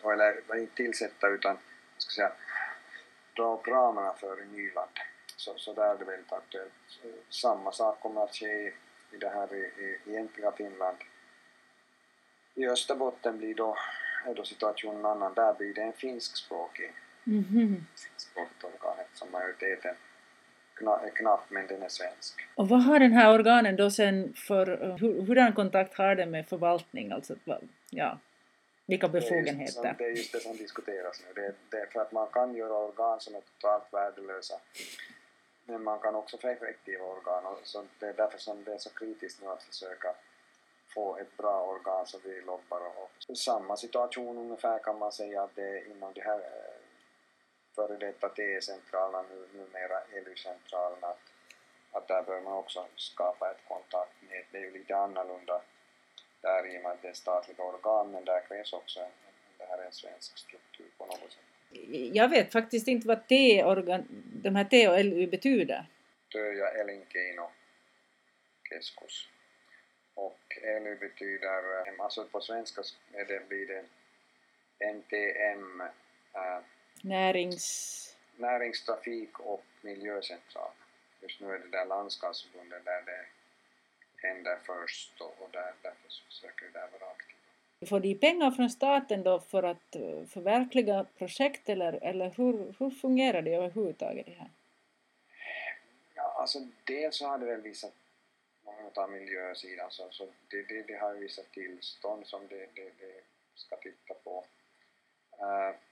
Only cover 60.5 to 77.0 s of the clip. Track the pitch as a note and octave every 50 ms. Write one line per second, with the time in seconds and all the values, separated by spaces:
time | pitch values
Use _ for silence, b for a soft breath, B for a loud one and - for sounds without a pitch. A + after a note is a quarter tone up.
60.5 | - - _ _ - - - - _ - F#2 F#2 F#2 F2+ F2 F2 - - _ _
61.5 | _ _ _ _ - - - - D3+ B2+ B2+ B2 F#3+ G#3 A#3 B3+ E4 A#3 G3 -
62.5 | - A3+ A3+ - A#3+ A3 A3+ C4+ B3 A3+ G#3+ A3+ A3+ A3+ - - B3+ C4+ C4+ A#3+
63.5 | G#3 F#3+ - F3+ F#3+ F#3+ F3 F3 F3+ F#3 - - - - - - - - G3 G3+
64.5 | G3 G3 G3 - C4 A#3+ A3 F#3 F3 G3 G3+ G3+ E3+ F3 F3+ F3 F#3 F#3 - C4+
65.5 | C4 G#3 D#3+ C3 - - D#3+ - _ _ _ _ _ _ _ _ - G#2+ G#2+ G#2
66.5 | G2+ G2 G2 F#2 - G#2+ G#2 G2+ G2 G2 F2+ - - F#2 F#2 F2+ F2+ E2+ E2+ E2+
67.5 | - _ _ _ _ _ _ _ _ _ _ _ _ _ _ _ _ _ _ _
68.5 | _ _ - - E2 E2 - - - - - - - - - - _ _ _ _
69.5 | _ _ b b b b b b _ _ _ _ - G2+ G2 F#2+ - _ _ -
70.5 | - - A2 A2 G#2+ G#2+ G#2+ G#2 G#2 G2+ G2+ G2 - - G2 G2 F#2+ F#2+ G2 F#2+
71.5 | F#2+ F#2 F#2 F#2+ F#2 F#2 F#2 G2 F#2+ F#2 G#2 G2+ - A2+ G2+ - - G2+ - A2
72.5 | A2+ A#2 A2+ - - G2+ F#2 - - - _ _ G#2 G2+ G2+ G2+ G2 F#2+ - -
73.5 | G2 G2 G2 G2 F#2+ F#2+ F#2 - _ _ _ _ _ _ _ _ _ _ _ _
74.5 | _ _ _ _ _ - G#2 G#2+ G#2+ G#2 - - G#2 G#2 G#2 G2+ - G#2 G#2 G#2
75.5 | G2+ G2+ G2 F#2 F#2 F2+ F2+ - - _ _ _ _ _ _ _ - G2 F#2 F2+
76.5 | F2+ F2+ - - _ _ _ _ _ -